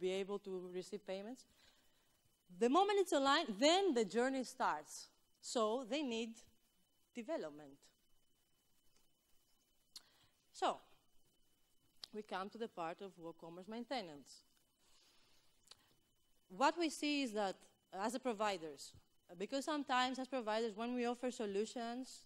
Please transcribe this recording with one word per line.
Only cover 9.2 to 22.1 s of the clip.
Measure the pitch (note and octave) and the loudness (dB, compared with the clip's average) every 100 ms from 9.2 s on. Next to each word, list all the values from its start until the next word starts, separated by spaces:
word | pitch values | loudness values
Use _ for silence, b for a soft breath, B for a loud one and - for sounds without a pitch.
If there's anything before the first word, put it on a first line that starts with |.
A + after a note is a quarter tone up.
| _ - _ _ _ _ _ - b b b b _ | _ -20 _ _ _ _ _ -20 b b b b _
So, | - F4 D#3 - - _ - - _ _ _ _ _ _ _ - | 0 2 2 -6 -20 _ -20 -20 _ _ _ _ _ _ _ -12
we | G#3 | -12
come | G#3 F#3+ G3 | -6 -6 -6
to | G#3+ | -6
the | A3 | -8
part | - E3 F3+ | -6 -6 -6
of | G3 F3 | -10 -12
WooCommerce | E3 D#3+ E3 E3+ F#3 | -14 -12 -14 -14 -10
maintenance. | A3+ A#3+ C4 F3+ D3 C3 - _ _ _ _ b b b b b b b b b b b b _ _ _ _ _ | -10 -6 -6 -6 -12 -18 -20 _ _ _ _ b b b b b b b b b b b b _ _ _ _ _
What | F#3 C#4 D#4+ | 2 4 4
we | E4 | 0
see | - D4 D4 | 0 0 2
is | C4 | 0
that, | G#3 G3 F3+ - _ _ | 0 -2 -2 -12 _ _
uh, | F3+ G#3+ | -4 -2
as | A#3+ | 0
a | |
providers, | C4 G#3 G#3+ F#3+ D#3+ C#3 - - - _ _ | -2 0 0 0 -4 -10 -14 -18 -20 _ _
uh, | F3 | -8
because | G#3 C#4 C4+ | -2 -2 0
sometimes | D4+ C4 B3+ B3+ B3+ | -2 2 4 4 0
as | C4 | -2
providers, | C4+ G#3+ A3 A#3 G3 | -2 0 0 0 -2
when | A#3 | -2
we | B3 A#3+ | 0 0
offer | A#3+ B3+ | 0 -2
solutions | A#3+ G#3+ G3 A3 B3+ A#3 A#3+ B3+ | -2 -2 0 -2 -2 -6 -6 -8